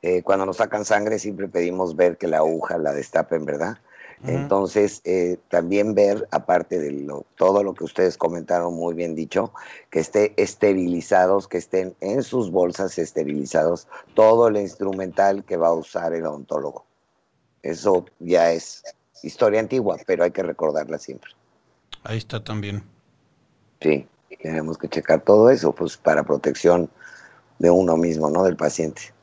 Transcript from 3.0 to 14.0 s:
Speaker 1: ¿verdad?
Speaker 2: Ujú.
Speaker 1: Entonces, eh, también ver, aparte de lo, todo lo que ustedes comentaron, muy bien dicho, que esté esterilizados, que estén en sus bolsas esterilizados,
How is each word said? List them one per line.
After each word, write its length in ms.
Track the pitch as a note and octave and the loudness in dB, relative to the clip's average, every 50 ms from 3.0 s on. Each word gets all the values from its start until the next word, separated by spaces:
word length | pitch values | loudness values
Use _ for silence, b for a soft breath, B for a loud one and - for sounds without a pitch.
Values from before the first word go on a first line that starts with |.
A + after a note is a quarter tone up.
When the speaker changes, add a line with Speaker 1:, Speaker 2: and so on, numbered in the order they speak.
| C2+ - - E2 D#2 - E2+ D#2+ D2+ | -6 -2 -2 -2 0 0 -4 -4 -4
Speaker 1:
¿verdad? 320 | C#2+ C#2+ C#2+ E2 F#2 A#2 _ B B B B B B B B - | -4 -4 -4 -4 -6 -6 _ B B B B B B B B -8
Speaker 2:
Ujú. 80 | - | -4
Speaker 1:
Entonces, 680 | - - C#3 C#3+ G2 G2 G2 F2+ - G#2 G#2 G2+ - - _ | -4 -4 -2 0 0 0 0 0 2 2 2 2 0 -6 _
eh, 340 | F2 F2+ F#2 F2 F2+ F2+ - _ _ | -2 0 0 0 0 -2 -6 _ _
también 460 | - F2 E2+ E2+ F#2+ G2+ G#2 G#2+ G#2+ | 0 0 0 2 0 0 0 2 4
ver, 320 | G2 G#2 G2+ G#2 G#2+ - - | 4 4 4 2 0 -4 -4
aparte 480 | - - - - F2+ F2 E2 _ F#2 F2+ | -4 -4 0 2 0 0 0 _ -4 -4
de 120 | D2+ C#2+ | -4 -4
lo, 340 | C#2+ C#2+ C#2+ C#2+ C#2+ C#2+ - _ _ | -6 -8 -8 -8 -10 -12 -12 _ _
todo 260 | - F#2 F#2 G2 G2+ | 2 2 4 4 4
lo 120 | G2+ G2 F2+ | 2 0 -4
que 100 | - E2 | -8 -10
ustedes 340 | D#2+ - - F#2 F2+ E2 | -8 -2 0 0 0 0
comentaron, 560 | - - E2 E2+ E2+ E2 - F2 F2 F2 F2 F2 | 0 -4 -2 -2 -4 -4 -2 -2 0 0 -2 -4
muy 220 | E2 E2+ F2 E2 | -4 -4 -4 -4
bien 200 | E2 F2 E2 D#2+ | -4 -6 -6 -6
dicho, 360 | D#2 E2 D2+ - F#2+ G#2+ A2+ B B B B B B B B | -6 -8 -4 -2 -2 -2 -2 B B B B B B B B
que 80 | - E2 | -4 -4
esté 340 | D#2+ - - G#2 G#2 G#2 - | -4 0 2 2 2 2 2
esterilizados, 1080 | - G2 - - _ - G2+ G2 F#2+ F2+ F2+ F2 E2+ D#2+ - G2+ F#2 F2+ F#2 G2 G2 F#2+ | -2 -2 -2 0 _ 2 2 2 2 0 -2 -2 -4 -2 2 4 4 4 4 4 0 0
que 100 | - - | -4 -8
estén 380 | F2+ E2+ _ - F#2+ F#2 F#2 F2 _ | -8 -6 _ -2 -2 -2 -2 -8 _
en 240 | - F#2+ G#2+ C3+ A#2+ | -6 -4 -2 -2 -4
sus 260 | - - B2+ A2+ F2+ | -2 -4 -4 -4 0
bolsas 480 | E2 F#2 F2+ F2 F2 - G2 F#2 - | 2 2 2 2 0 -2 -4 -4 -2
esterilizados, 920 | - E2 - _ F2 D#2 C#2+ D2 D2 C#2 C2 - D#2+ D#2 E2 E2+ E2 - B B B | -4 -6 -4 _ -4 -4 -4 -4 -6 -6 -2 0 2 2 2 0 -2 -8 B B B